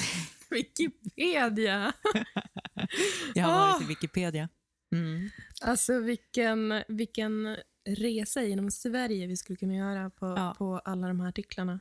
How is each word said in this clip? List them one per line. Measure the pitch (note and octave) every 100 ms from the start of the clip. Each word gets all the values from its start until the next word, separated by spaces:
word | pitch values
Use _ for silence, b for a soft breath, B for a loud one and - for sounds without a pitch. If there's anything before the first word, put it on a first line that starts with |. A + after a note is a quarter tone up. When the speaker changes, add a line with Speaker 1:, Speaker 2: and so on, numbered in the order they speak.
| -
Speaker 1:
<laughs> | F3+ D#3+ - -
Wikipedia. | A#3 - - D#4+ - G#3+ - E4 D#4+ A#3+ G#3 A3 G3 G3+ -
Speaker 2:
<laughs> | G#4+ G4+ - - - - - - - - G4 F4+ D4+ G#3+
Jag | F3
har | F4 G4
varit | F4+
i | D3+
Speaker 1:
Ah. |
Speaker 2:
Wikipedia. | D#3 D#3+ - F3+ D#3 D#3+ _ _ _ - E3+
Mm. | D#3+ D#3+ G3 B B -
Speaker 1:
Alltså, | A#3+ B3 - B3+
vilken, | A3+ A#3+ _ - A#3 A3 A3 G#3+ -
vilken | G#3+ A3+ - G#3+ G#3+ G#3+ A3 - _ -
resa | G3+ A3+ A3 G#3 -
genom | A3+ G3 G3+
Sverige | - B3 A#3+ B3 G3+ F3+
vi | F3+
skulle | - F3+
kunna | F#3+ F#3+
göra | G3 G3 F#3+
på, | - F#3
Speaker 2:
Ja. | F#3 F3+ -
Speaker 1:
på | G3 F#3
alla | - F#3 F3+
de | F#3
här | F3+
artiklarna. | F3+ G3+ - F#3 F#3